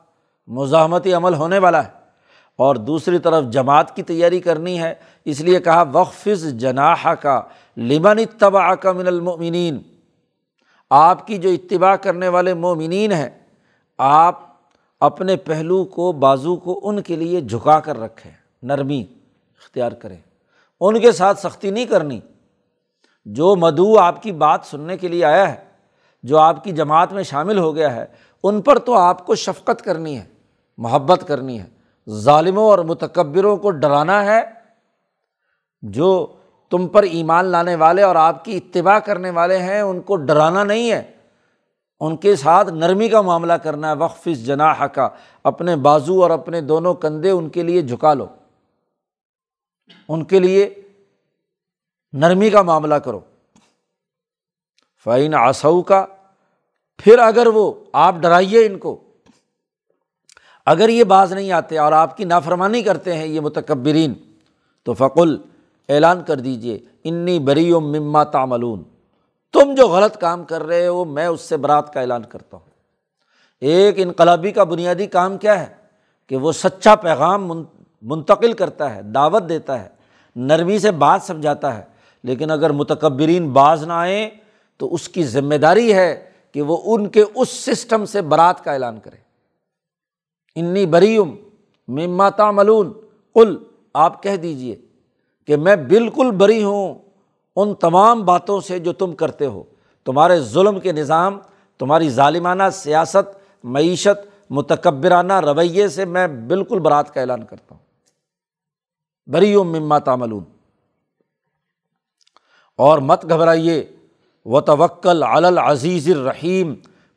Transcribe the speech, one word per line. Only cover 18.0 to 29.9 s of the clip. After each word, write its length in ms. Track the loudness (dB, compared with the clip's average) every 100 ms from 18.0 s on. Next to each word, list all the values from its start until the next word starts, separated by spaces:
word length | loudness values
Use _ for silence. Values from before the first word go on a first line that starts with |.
رکھیں، 320 | -12 -16 -20 _ _ _
نرمی 400 | -6 -6 -4 -6 -8 _ _ _ _ _
اختیار 340 | _ -8 -8
کریں، 240 | -8 -18 -20 _ _ _ _ _ _
ان 200 | -2 4
کے 120 | 4
ساتھ 280 | 4 0 0
سختی 300 | -6 -8 -8
نہیں 160 | -6 -2
کرنی۔ 340 | -2 -2 -8 -14 _ _ _ _ _ _ _ _ _
جو 320 | -14 0 2 4
مدعو 420 | 2 2 4 4
آپ 240 | 4 0
کی 100 | -10
بات 280 | -2 0 0
سننے 320 | -4 -14 -12 -10
کے 120 | -6
لیے 160 | -2
آیا 280 | 2 2 2
ہے، 120 | -4 -16 _ _ _ _ _
جو 160 | -2 4
آپ 260 | 4 2
کی 80 | -6
جماعت 400 | -6 0 0 0
میں 100 | -4
شامل 360 | -8 -6 -4 -2
ہو 160 | -2
گیا 220 | -2 -2 -4
ہے، 100 | -10 _ _ _
ان 200 | -4 0
پر 160 | 2 2
تو 160 | 2
آپ 320 | 2 2 0 -2
کو 80 |
شفقت 480 | -4 -4 -8 -6 -6
کرنی 360 | -4